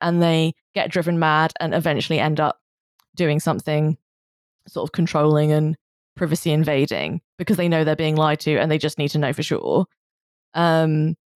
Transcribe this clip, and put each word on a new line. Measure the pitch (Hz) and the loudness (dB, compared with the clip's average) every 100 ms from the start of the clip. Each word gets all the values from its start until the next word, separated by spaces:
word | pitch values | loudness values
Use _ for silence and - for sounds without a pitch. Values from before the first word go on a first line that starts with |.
and | 170 170 | 0 2
they | 170 160 160 - _ | 4 2 0 -4 _
get | 208 - | -6 -2
driven | 180 165 170 | -2 -2 0
mad | 160 156 160 - | 2 2 0 -2
and | 165 165 | -4 -2
eventually | 160 147 - 160 | 0 -2 -2 0
end | 151 151 | 0 0
up | 151 - _ _ _ _ _ - | -2 -4 _ _ _ _ _ -2
doing | 165 147 | 0 0
something | - 180 - 151 156 156 _ _ _ _ _ _ - | -2 -2 -2 0 0 -2 _ _ _ _ _ _ -14
sort | - 151 | -10 -6
of | |
controlling | - 165 156 151 151 151 | -2 -2 2 2 4 2
and | 151 156 160 _ _ _ - | 2 0 -4 _ _ _ -6
privacy | 165 170 165 | -4 -2 0
invading | 151 156 139 147 80 76 170 - - | 0 2 0 0 -2 -6 -8 -10 -8
because | 180 196 | -2 0
they | 175 | 2
know | 165 | 2
they're | 156 156 | 2 0
being | 156 156 | 0 2
lied | 156 151 | 2 0
to | - 147 | 0 0
and | 151 | 2
they | 156 | 0
just | 151 - | -2 -4
need | 143 | -2
to | 151 | -2
know | 139 | -2
for | 135 | -2
sure. | 156 135 - 98 185 _ _ _ _ _ _ | -4 -4 0 0 0 _ _ _ _ _ _
Um, | 160 170 160 160 156 156 160 _ | -2 2 2 2 2 0 -4 _